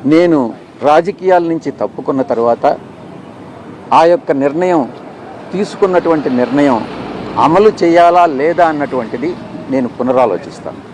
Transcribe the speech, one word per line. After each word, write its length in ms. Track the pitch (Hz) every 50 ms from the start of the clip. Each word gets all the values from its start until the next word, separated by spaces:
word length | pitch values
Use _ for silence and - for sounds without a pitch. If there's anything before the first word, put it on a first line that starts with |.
| 131 135 156
నేను 260 | 165 175 175 160 143 127 110 - - - - - - 110 143
రాజకీయాల 540 | 151 160 170 196 175 - 180 185 180 175 170 165 165
నుంచి 180 | 156 - 139 135 - -
తప్పుకున్న 380 | 101 - - 131 143 139 135 131 - 123
తర్వాత 320 | 113 117 117 117 - - 147 - - - - - - - - - - - - - - - - - - - - - - - - - 143
ఆ 20 | 165 170 175
యొక్క 180 | 147 - - 151 135 135
నిర్ణయం, 380 | 143 139 165 185 180 175 160 123 110 - - - - - - - - - - - - -
తీసుకున్నటువంటి 800 | 180 208 - - - 208 190 180 175 165 170 165 156 127 147 127 123
నిర్ణయం 380 | 123 117 127 143 143 139 123 107 117 - - - - - - - - - - 107 120
అమలు 280 | 143 160 185 208 214 - - 180
చేయాలా 420 | 170 170 175 170 170 175 180 175 170 143 131
లేదా 240 | 147 165 170 170 175 160 156
అన్నటువంటిది 580 | 147 143 123 131 127 117 107 117 120 135 175 175 - - 101 101 - - - 131
నేను 120 | 135 123 113 - -
పునరాలోచిస్తాను. 840 | 123 127 127 131 127 110 90 87 - - - - - 80 - - - -